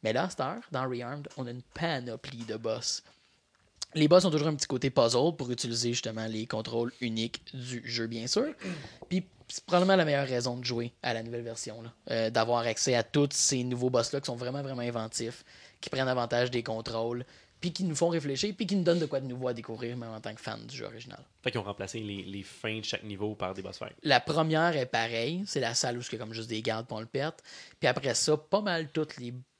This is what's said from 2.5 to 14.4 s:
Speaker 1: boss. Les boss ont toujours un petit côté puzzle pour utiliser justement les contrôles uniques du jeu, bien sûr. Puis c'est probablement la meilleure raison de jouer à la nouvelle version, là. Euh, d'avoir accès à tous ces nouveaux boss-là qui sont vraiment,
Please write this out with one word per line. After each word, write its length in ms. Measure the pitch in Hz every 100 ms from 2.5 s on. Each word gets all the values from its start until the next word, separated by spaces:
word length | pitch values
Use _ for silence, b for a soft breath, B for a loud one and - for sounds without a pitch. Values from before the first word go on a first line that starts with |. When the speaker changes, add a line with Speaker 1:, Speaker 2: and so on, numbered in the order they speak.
| 110
Speaker 1:
boss. 480 | 113 110 117 - - b b b _ _ _ _ -
Les 140 | 160 151
boss 160 | 175
ont 60 | 185
toujours 180 | 156 151
un 60 | 151
petit 100 | -
côté 240 | 131 139
puzzle 440 | 127 117 120 156 156
pour 120 | 127
utiliser 380 | 120 120 117 120
justement 340 | 120 120 110 110
les 200 | 110 110
contrôles 460 | 117 113 117 120 -
uniques 400 | 123 113 113 - -
du 340 | 131 123 123 120
jeu, 200 | 117 113
bien 180 | 113 117
sûr. 260 | - 285 - 190 165 139 B -
Puis 160 | 185 185 _ -
c'est 160 | -
probablement 320 | - 175 185 190
la 80 |
meilleure 220 | 156 143 139
raison 300 | 123 123 123
de 80 |
jouer 280 | 123 117 120 _
à 100 | 123
la 80 | 113
nouvelle 200 | 113 117
version, 380 | 117 113 - 113
là. 100 | 113 - -
Euh, 200 | 117 113
d'avoir 360 | 117 113 120 117
accès 300 | 110 - 123
à 80 |
tous 240 | 113 147 143
ces 300 | - - 131
nouveaux 260 | 123 123 127
boss-là 320 | 127 113 139
qui 60 | -
sont 100 |
vraiment, 240 | 120